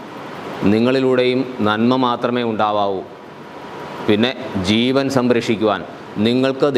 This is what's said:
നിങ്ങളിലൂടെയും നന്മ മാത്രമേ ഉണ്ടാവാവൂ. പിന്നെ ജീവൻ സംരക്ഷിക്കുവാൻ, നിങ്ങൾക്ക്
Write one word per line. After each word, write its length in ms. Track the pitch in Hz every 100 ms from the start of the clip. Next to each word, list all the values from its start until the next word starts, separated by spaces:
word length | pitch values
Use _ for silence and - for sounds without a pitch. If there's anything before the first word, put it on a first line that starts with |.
| - - - - - - 95
നിങ്ങളിലൂടെയും 640 | 110 120 135 131 127 127 127 127 - 104
നന്മ 260 | 107 117 131 123
മാത്രമേ 380 | 120 123 123 117
ഉണ്ടാവാവൂ. 500 | 110 107 104 101 95 - - - - - - - - - - -
പിന്നെ 240 | 104 120 - - 101 90
ജീവൻ 360 | 107 123 131 135 123
സംരക്ഷിക്കുവാൻ, 640 | 123 117 117 104 107 95 85 - - - 110
നിങ്ങൾക്ക് 400 | 127 135 135 147